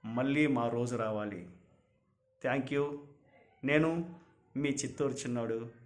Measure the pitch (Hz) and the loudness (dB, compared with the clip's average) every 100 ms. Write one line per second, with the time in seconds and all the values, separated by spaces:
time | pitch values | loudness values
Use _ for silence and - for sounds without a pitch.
0 | 110 117 135 143 151 127 117 120 120 120 | -2 0 2 4 4 4 2 0 0 0
1 | 110 107 104 95 87 - _ _ _ _ | 0 -2 -4 -6 -12 -18 _ _ _ _
2 | _ _ _ _ 127 135 131 143 143 143 | _ _ _ _ -2 -2 0 0 0 -4
3 | - - _ - - _ 135 151 160 170 | -12 -20 _ -20 -20 _ 2 4 4 0
4 | 170 - - _ _ 135 143 139 123 - | -4 -12 -20 _ _ -2 0 0 -4 -2
5 | 139 120 127 120 113 113 117 - | -2 -2 -4 -4 -2 -4 -6 -14